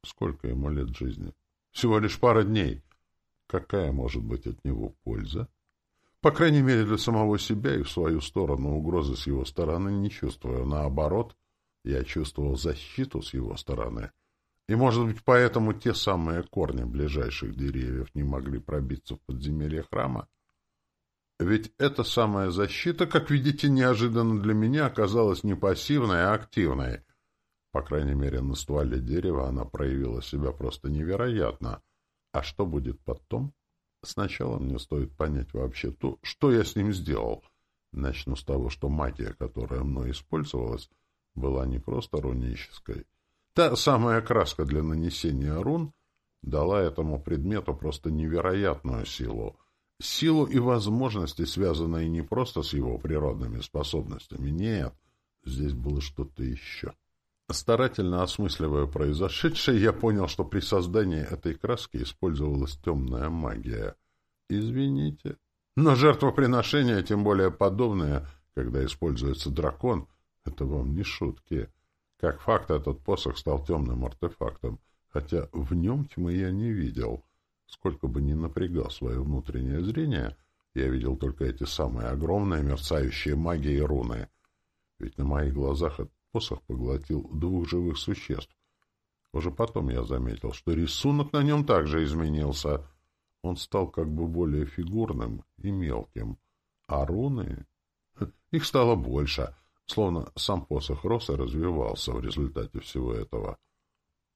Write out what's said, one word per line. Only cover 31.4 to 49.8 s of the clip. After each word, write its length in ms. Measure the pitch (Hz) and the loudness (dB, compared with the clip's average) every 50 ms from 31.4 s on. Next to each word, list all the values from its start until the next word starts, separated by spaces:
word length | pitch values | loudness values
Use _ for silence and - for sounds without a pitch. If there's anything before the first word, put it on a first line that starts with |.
| 71 55 57 - 57 57 - - - _ _ _ _ _ _ _ _ _ | 0 0 -2 -4 -6 -8 -8 -8 -12 _ _ _ _ _ _ _ _ _
А 120 | - 67 67 | -4 -4 -4
что 220 | - - - 101 | -4 -4 -2 -2
будет 340 | 87 78 73 64 60 57 - | 0 0 -2 -2 -2 -6 -6
потом? 520 | _ - 64 - - _ 117 117 135 143 - _ _ _ _ _ _ _ _ _ - | _ -6 -6 -6 -6 _ -4 -4 -4 -4 -8 _ _ _ _ _ _ _ _ _ -16
Сначала 560 | - - 101 101 90 - - - - 58 - | -10 -4 -4 -4 -4 -2 -4 -4 -4 -2 -2
мне 180 | 65 67 65 57 | -2 -2 -4 -4
стоит 380 | - - 73 71 67 69 - | -4 -4 -2 -2 -2 -4 -4
понять 360 | - 76 78 73 67 - - - | -4 -2 -2 0 -2 -4 -4 -4
вообще 380 | 60 65 64 - - - 58 | -4 -4 -4 -4 -6 -6 -6
то, 300 | - - - 65 - - - | -6 -4 -4 -4 -4 -6 -10
что 300 | - - - 147 139 120 | -12 -4 2 4 6 6
я 100 | 113 101 | 6 4
с 140 | - - | 2 0
ним 160 | 107 101 107 101 | 0 0 0 0
сделал. 500 | 90 82 78 67 52 57 57 55 - - _ _ _ _ _ _ _ _ _ - | -2 -2 -2 -2 -2 -2 -2 -4 -6 -10 _ _ _ _ _ _ _ _ _ -6
Начну 440 | 73 69 67 67 - - 67 65 | -4 -4 -2 -4 -4 -6 -6 -6
с 80 | - - | -6 -4
того, 260 | - 69 67 60 62 | -2 -2 0 -2 -2
что 180 | - - - 69 | -4 -4 -2 -2
магия, 440 | 71 76 71 60 - 64 57 52 - | 0 0 0 -2 -4 -4 -8 -8 -6
которая 500 | - 65 - - 60 57 57 62 65 67 | -8 -8 -8 -6 -6 -6 -4 -4 -4 -2
мной 300 | 71 67 64 60 62 67 | -2 -2 -2 -2 -4 -6
использовалась, 760 | - - _ 80 80 71 71 - 62 58 57 58 62 - - _ _ _ _ _ _ _ _ _ | -6 -6 _ -4 -4 -4 -4 -4 -4 -4 -4 -6 -8 -10 -14 _ _ _ _ _ _ _ _ _
была 320 | - 67 67 65 65 65 | -4 -2 0 0 0 0
не 140 | 64 64 65 | -2 -2 -4
просто 400 | - - 64 62 - - - 76 | -4 -4 -4 -6 -4 -4 -4 -2
рунической. 840 | 71 65 62 62 60 62 57 - - - - - - - - - - - _ _ _ _ _ _ _ _ _ | -2 -2 -2 -2 -2 -4 -4 -6 -10 -14 -18 -18 -12 -10 -10 -10 -10 -14 _ _ _ _ _ _ _ _ _
Та 200 | 175 170 139 123 | 4 6 6 4
самая 460 | - - 151 135 113 117 120 113 113 | 4 4 4 6 6 6 4 4 2
краска 440 | 110 - 117 110 87 - - - 78 | 2 4 4 4 4 2 0 -2 -2
для 200 | 69 73 76 78 | 0 0 0 0
нанесения 760 | 80 78 80 82 85 - - - 82 69 65 69 76 76 82 | 0 0 0 -2 -2 -2 -2 -2 -2 0 0 0 0 0 0
рун 320 | 101 131 156 170 160 147 - _ _ _ _ _ _ _ _ _ - | 0 0 0 0 -2 -4 -8 _ _ _ _ _ _ _ _ _ -8
дала 380 | 71 76 73 76 90 101 101 | -2 0 2 2 2 2 2
этому 400 | 92 80 73 - 78 78 73 71 | 2 2 0 0 0 0 -2 -2
предмету 540 | - - 82 71 71 95 107 101 - - 71 | -2 -2 -2 0 0 0 0 0 -2 -4 -4
просто 380 | - - 78 76 - - 80 78 | -2 -4 -4 -4 -4 -2 -2 0
невероятную 920 | 78 78 78 80 85 82 92 92 101 101 90 69 - - 67 62 57 - | 0 0 0 0 0 2 2 2 2 2 2 0 0 -2 -4 -4 -4 -4
силу. 520 | - - - 64 57 55 57 53 50 - - _ _ _ _ | -6 -6 -6 -4 -4 -4 -4 -6 -8 -10 -12 _ _ _ _